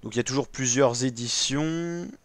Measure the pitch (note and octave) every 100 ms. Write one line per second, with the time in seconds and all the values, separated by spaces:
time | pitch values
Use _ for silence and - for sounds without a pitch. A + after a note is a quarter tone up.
0 | A2 A2 A2+ C3 - - C3 A#2+ C3+ A#2+
1 | C3 A#2 A#2+ - - C3+ D#3 E3 E3+ E3+
2 | F3 -